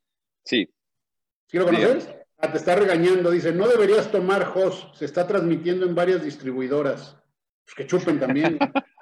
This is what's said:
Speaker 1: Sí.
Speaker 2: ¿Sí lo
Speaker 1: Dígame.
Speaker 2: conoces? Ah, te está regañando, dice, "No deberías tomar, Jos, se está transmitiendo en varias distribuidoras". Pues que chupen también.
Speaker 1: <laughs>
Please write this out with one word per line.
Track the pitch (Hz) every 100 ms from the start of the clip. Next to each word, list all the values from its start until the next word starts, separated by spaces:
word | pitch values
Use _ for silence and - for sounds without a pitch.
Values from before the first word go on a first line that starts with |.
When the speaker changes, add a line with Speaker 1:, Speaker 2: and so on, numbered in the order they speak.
| _ _ _ _
Speaker 1:
Sí. | - 120 87 _ _ _ _ _ _ _ -
Speaker 2:
¿Sí | 175
lo |
Speaker 1:
Dígame. | 175 170 220
Speaker 2:
conoces? | 311 - - - -
Ah, | 156
te | 151
está | 180 180
regañando, | 196 165 180 185 170
dice, | 175 170
"No | 170 220
deberías | 233 196 214 -
tomar, | 196 180 196
Jos, | - 190 185 - -
se | -
está | 147 175 175
transmitiendo | 202 170 156 175 185
en | 185 170
varias | 175 180
distribuidoras". | 151 - 131 127 127 147 139 117 - - _ _ _ _
Pues | _
que | - 135
chupen | 175 175 143
también. | 127 139 156 147
Speaker 1:
<laughs> | 285 277 - _